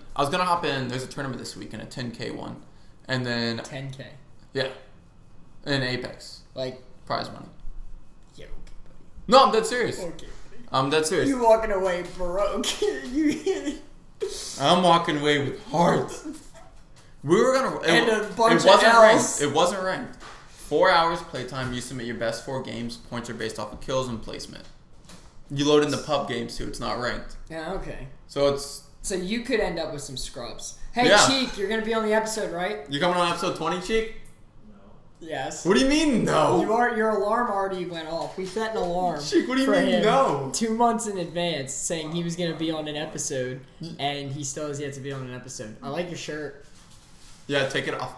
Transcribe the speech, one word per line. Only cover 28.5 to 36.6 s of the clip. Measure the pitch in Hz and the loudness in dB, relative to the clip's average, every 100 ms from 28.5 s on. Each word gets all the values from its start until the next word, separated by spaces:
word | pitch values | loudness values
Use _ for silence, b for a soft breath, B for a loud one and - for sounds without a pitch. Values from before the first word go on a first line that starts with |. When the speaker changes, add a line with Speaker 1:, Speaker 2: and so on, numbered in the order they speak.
Speaker 1:
it's | 139 - - - - | 2 -4 -12 -18 -12
Speaker 2:
So | - 185 | -6 -4
you | 180 233 | -2 -4
could | 240 233 | -2 0
end | 190 170 | 0 -2
up | 151 | -6
with | 147 | -8
some | - 131 | -10 -10
scrubs. | - - 117 - - - b | -10 -10 -12 -12 -14 -10 b
Hey, | - 247 | 2 8
Speaker 1:
Yeah. | 208 - | 8 8
Speaker 2:
Cheek, | 269 254 - | 4 0 -2
you're | 196 | -2
gonna | 220 | -2
be | 214 | 0
on | 226 | 0
the | 214 | 2
episode, | 214 220 - 180 | 2 2 -2 -4
right? | 165 185 208 - | -4 -4 -6 -6
Speaker 1:
You | 143 | 0
coming | 180 180 | 2 4
on | 175 | 2
episode | 170 185 - | 2 -2 -2
twenty, | 160 180 | -2 -2
Cheek? | 180 220 220 - - - - - - - - - - - | 0 0 0 -6 -14 -18 -20 -20 -20 -20 -20 -20 -20 -18
Speaker 2:
Yes. | 160 147 143 160 | -8 -6 -6 -2
Speaker 1:
What | 165 | 2
do | 214 | 4
you | 269 | 6
mean, | 294 311 233 | 4 4 4
no? | 151 151 151 180 | 4 4 4 4